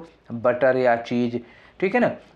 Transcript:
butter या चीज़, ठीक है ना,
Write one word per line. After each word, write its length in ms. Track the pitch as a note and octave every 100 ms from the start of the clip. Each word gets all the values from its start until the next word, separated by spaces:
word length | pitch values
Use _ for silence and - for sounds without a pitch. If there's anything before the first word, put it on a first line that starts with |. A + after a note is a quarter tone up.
| E3 _ _ A#2 B2
butter 300 | A#2+ C3+ C3
या 200 | B2 A#2
चीज़, 420 | - A#2+ A#2+ B2+ - - - -
ठीक 140 | F#3+
है 80 | A#3+
ना, 100 | F#3 C3 -